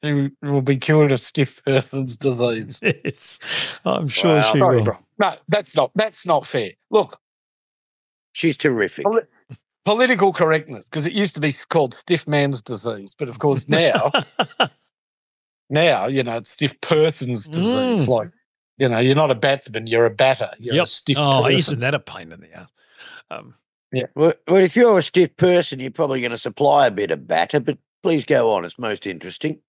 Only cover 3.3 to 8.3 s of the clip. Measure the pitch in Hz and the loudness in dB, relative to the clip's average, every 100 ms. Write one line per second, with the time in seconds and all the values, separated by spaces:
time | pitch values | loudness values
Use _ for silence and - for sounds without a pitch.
3.3 | - - - - - - - 151 - 175 | -14 -8 -8 -8 -8 -4 -4 -2 -2 2
4.3 | 156 - 110 180 131 107 - _ _ 202 | 2 4 4 4 4 2 -4 _ _ -2
5.3 | 143 - 202 - - 131 - 214 - 175 | -2 -2 -2 -2 -2 -2 0 -4 -4 -2
6.3 | 156 - 143 104 - _ 147 135 - _ | 0 0 -6 -6 -10 _ 0 0 -6 _
7.3 | _ _ _ _ _ _ _ _ _ _ | _ _ _ _ _ _ _ _ _ _